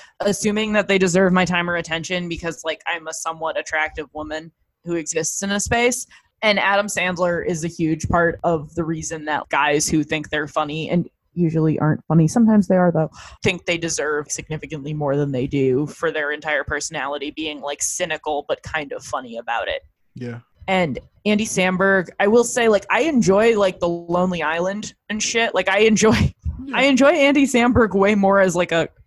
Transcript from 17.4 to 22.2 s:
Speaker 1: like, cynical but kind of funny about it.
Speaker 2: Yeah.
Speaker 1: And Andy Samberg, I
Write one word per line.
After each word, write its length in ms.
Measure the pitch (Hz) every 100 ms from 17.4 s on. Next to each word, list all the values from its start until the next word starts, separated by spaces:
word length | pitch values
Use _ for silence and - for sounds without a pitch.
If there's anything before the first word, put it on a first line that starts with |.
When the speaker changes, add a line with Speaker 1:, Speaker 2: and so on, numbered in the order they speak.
| 156 147
Speaker 1:
like, 200 | 143 147
cynical 600 | - - 175 156 151 147 147
but 140 | 151
kind 280 | - 160 143
of 120 | 104
funny 340 | - 139 127 113
about 300 | 117 117 95
it. 160 | 78 - _ _ -
Speaker 2:
Yeah. 240 | 120 117 - _ -
Speaker 1:
And 300 | 190 165 120 - _ 208
Andy 200 | 208 220
Samberg, 640 | - 185 185 196 196 175
I 60 | -